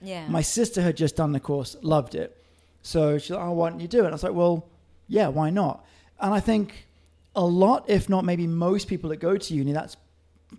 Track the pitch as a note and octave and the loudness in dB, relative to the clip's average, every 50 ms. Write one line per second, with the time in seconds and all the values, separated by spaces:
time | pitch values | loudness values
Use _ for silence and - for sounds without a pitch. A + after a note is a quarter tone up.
0 | F#3 F#3+ F#3 E3+ D#3 D#3+ E3 D#3+ D3 - - A#3 A#3 A#3 - F#3+ F3 E3+ C#3+ - | -14 -12 -12 -10 -6 -2 -2 0 0 0 0 0 0 0 0 0 2 2 2 2
1 | D#3+ C#3+ - - D#3+ D3 C#3+ C3 - - C#3+ C#3+ B2 - - - - D#3 D#3 D3+ | 0 0 2 0 0 0 0 -2 -2 -2 -4 -4 -4 -6 -10 -8 -2 2 2 2
2 | A#2+ G#2 - - E3 - - _ _ _ _ _ _ _ _ _ - - - E3 | 2 -2 -6 -8 -8 -8 -10 _ _ _ _ _ _ _ _ _ -14 -4 0 2
3 | D#3 D3 D3 D3 - - F3 F#3+ F3 F3 F3 E3+ E3 E3 - E3 E3+ E3+ A3+ A#3+ | 2 2 2 0 -2 -6 -8 -6 -6 -4 -2 0 0 -2 -2 -6 -8 0 2 2
4 | G3 D#3+ D#3 D3+ F#3 - - E3+ F3 F3 E3+ D#3+ - - _ _ _ _ - _ | 4 2 0 -4 -4 -2 0 2 2 2 2 0 -4 -10 _ _ _ _ -20 _
5 | _ - - G#3+ G3+ C#3+ C3+ D3+ D#3 D#3 F3+ G#3 F#3 C#3 - - - - _ _ | _ -2 0 2 2 2 2 0 0 0 0 0 0 0 -2 -4 -12 -20 _ _
6 | _ _ _ - G3+ G3 G#3 G3 - A3+ A3 G#3 G3+ - - - - _ _ _ | _ _ _ -4 -2 0 0 0 2 2 2 2 0 -4 -8 -16 -20 _ _ _
7 | _ _ _ _ _ _ - G3+ F3 F3 F3 F3+ F#3 A3 C4 - - - G#3 F#3 | _ _ _ _ _ _ -2 0 0 2 4 4 6 6 4 2 2 2 2 2
8 | - - F#3+ F#3 F3+ F3+ F3 E3+ F3 E3 E3 E3 E3+ F3+ G3+ G3 - - G3 D#3 | 2 2 0 0 2 0 0 0 -2 -2 -2 0 0 2 0 0 -2 -4 -6 -6
9 | E3 D#3 D#3 D3+ E3 F3 G3+ G3 - - E3 C#3+ C3+ C#3+ C#3+ D#3 - - - - | -4 -6 -6 -2 0 0 0 0 -2 -4 -4 -2 -2 0 -2 -4 -6 -8 -14 -20
10 | _ _ _ _ _ _ _ _ _ _ - | _ _ _ _ _ _ _ _ _ _ -18